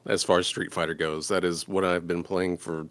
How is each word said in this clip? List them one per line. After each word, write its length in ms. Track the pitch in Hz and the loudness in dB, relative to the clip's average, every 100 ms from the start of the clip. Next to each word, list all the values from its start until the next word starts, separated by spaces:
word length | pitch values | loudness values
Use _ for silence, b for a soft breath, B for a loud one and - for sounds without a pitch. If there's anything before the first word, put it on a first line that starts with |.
| - | -2
as 160 | 98 | 0
far 160 | - 90 | 4 4
as 80 | 90 | 4
Street 240 | - 87 | -2 -4
Fighter 200 | - 80 78 | -2 -2 0
goes, 320 | 80 78 78 | -2 -2 0
that 140 | 98 | 2
is 240 | 90 85 - | 2 -2 -2
what 160 | 95 | 0
I've 240 | 95 90 85 | 2 2 0
been 160 | 87 | -2
playing 340 | 85 95 92 87 | 0 0 0 -2
for 300 | - 82 78 | -4 -8 -8